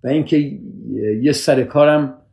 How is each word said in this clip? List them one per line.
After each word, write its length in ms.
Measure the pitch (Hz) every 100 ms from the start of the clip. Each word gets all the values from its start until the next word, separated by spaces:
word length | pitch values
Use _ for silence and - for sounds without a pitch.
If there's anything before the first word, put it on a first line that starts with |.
و 40 | -
اینکه 520 | 151 - 151 143 - - - - - 107 107
یه 100 | 135
سر 320 | 143 - 135
کارم 540 | 123 147 147 151 139 - _